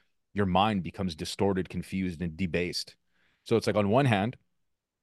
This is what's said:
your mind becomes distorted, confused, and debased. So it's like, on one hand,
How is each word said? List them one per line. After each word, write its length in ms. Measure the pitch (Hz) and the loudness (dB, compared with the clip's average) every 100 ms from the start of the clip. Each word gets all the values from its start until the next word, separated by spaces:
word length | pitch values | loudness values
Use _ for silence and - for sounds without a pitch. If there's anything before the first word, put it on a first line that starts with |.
| _ _ _ | _ _ _
your 120 | 101 95 | -2 2
mind 360 | 90 107 101 | 4 4 2
becomes 320 | 85 - 95 | -4 -6 -6
distorted, 540 | 78 85 - 98 95 87 | -6 -6 0 0 0 -2
confused, 540 | 87 - 95 92 78 | -6 -6 -4 -4 -4
and 160 | 87 80 | -6 -4
debased. 580 | 92 82 87 - - - _ _ _ _ | -4 -2 -4 -6 -10 -16 _ _ _ _
So 140 | - 113 | 0 0
it's 100 | 113 | 2
like, 80 | 104 | 2
on 140 | 101 | 4
one 160 | 117 143 | 4 4
hand, 320 | 101 110 - _ _ _ _ _ _ | 2 0 -4 _ _ _ _ _ _